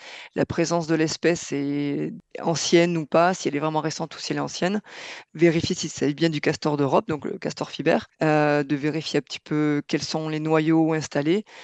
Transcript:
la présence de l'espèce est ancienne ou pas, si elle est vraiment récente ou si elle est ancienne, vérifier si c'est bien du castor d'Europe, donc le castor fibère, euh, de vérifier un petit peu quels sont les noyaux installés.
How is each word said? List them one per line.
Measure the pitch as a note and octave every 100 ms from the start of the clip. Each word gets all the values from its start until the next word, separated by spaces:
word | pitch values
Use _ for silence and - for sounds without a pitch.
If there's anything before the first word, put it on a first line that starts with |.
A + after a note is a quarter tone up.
| - - - -
la | E3
présence | - D#3+ E3+ D#3
de |
l'espèce | D#3+ D#3 - E3 E3+ -
est | C#3+ C#3 C#3+ C#3+ D3+ D#3 E3 _ -
ancienne | - D3+ - E3+ F3 E3+
ou | D3
pas, | E3 F3
si | F#3 -
elle | C#3+
est |
vraiment | D#3 D#3
récente | D#3 - D#3+ -
ou |
si | -
elle | D3
est |
ancienne, | C#3+ - F3 G#3 - - - - -
vérifier | D#3 E3+ E3 - F3+
si | D#3+
c'est | - C#3
bien | C#3+ E3
du | D3
castor | D3 D3 D#3 D3
d'Europe, | C3+ E3 -
donc | D3 -
le | F#3+
castor | D3+ - -
fibère, | - D3 A3+ - -
euh, | D#3 D3+ D3+ D3
de | C#3 D3
vérifier | D3 D#3 - D#3
un |
petit | - -
peu | - D3+ D3+ D3 -
quels | D#3
sont | - D#3+ D#3
les | D#3
noyaux | D#3 D#3+ D#3 E3 D#3+
installés. | D#3+ C#3+ D3 D3 G3+ - -